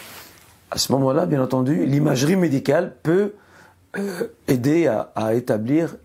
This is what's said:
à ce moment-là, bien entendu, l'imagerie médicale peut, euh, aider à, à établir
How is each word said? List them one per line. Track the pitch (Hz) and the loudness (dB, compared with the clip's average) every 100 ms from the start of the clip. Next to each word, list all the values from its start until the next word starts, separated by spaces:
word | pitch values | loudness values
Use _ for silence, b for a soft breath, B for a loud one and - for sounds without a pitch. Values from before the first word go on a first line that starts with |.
| B B B B B - _ | B B B B B -20 _
à | - | -6
ce | - | 0
moment-là, | 131 135 147 180 | 2 2 0 0
bien | 147 | 0
entendu, | 127 131 127 165 - | 0 0 0 0 0
l'imagerie | 143 151 135 143 190 | 2 2 2 2 2
médicale | 170 131 135 151 185 - | 2 0 2 0 0 -6
peut, | 151 180 202 - B B B B _ 196 | 0 0 0 -6 B B B B _ -8
euh, | 202 175 233 - - | -8 -6 -8 -8 -2
aider | 131 139 160 151 | 0 2 2 2
à, | 110 113 - | 0 -2 -4
à | 110 | 0
établir | 117 123 110 110 151 160 - | 0 0 -2 0 0 0 -6